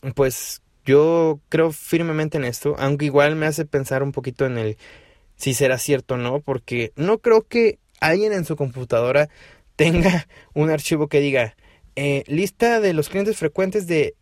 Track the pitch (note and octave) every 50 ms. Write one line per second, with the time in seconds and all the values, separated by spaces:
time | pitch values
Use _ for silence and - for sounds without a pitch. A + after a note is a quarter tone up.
0 | - C3+ A#2+ - C#3 C3 B2 - - - - - _ _ _ _ _ - C3 C#3+
1 | D3+ D#3+ E3 E3+ E3 D#3+ D#3 D3 _ _ - D#3+ D#3+ E3 D#3 - - - - E3
2 | E3+ E3 D#3 D#3 D#3 D#3 - D#3+ C3+ B2 A#2+ - - D3 D3 - C3 C#3 C#3+ C#3+
3 | D3 D3 C3+ C#3+ C#3+ D3 D#3 D#3+ D#3 D#3 D3+ E3+ D#3+ D3+ - C#3+ C3+ - C#3 C3
4 | C#3 C#3 C#3 - B2+ C3 B2 - C#3 C3 B2+ A#2 A2 G#2+ G#2+ _ - - - -
5 | - _ _ _ _ _ _ _ - C#3 C3 A#2 C#3+ C3 C3 B2 - - D3 C3
6 | - _ C3 B2 A#2+ A#2+ C3 D3 D3+ - C3+ B2 _ - A#2+ A#2+ A#2 G#2+ _ -
7 | D3 F3+ A3 A3 _ A#3+ A3+ A3 A3 _ - A#3+ A#3 G#3+ - _ _ _ _ _
8 | - D#3 E3 F#3+ G#3 G#3+ G#3 F#3+ E3 - E3 B2+ C#3+ C3 A#2+ C3 B2+ A#2 - A2+
9 | A#2+ B2 C3 C#3+ D3+ D3+ _ - - - - _ _ _ _ - D3+ E3+ E3 E3+
10 | E3+ F#3+ F3 F3 - _ _ - - _ - D3 D3+ D#3+ D#3 D3+ C#3+ - E3+ D3+
11 | D3+ D3 - D3 C#3+ C#3+ C3+ C3 A#2+ A2 - _ _ - _ _ _ - _ -
12 | C#3 C#3+ C#3 C#3 - - C#3+ D#3+ F#3+ F#3+ - _ A#3 A#3 A#3 A3+ G#3+ G3 F3 D#3
13 | D3 - - F#3+ G3+ G#3+ A3 - - D#3 - - F#3+ F#3+ F#3 G#3+ F#3+ E3+ E3+ D#3
14 | C#3+ - - _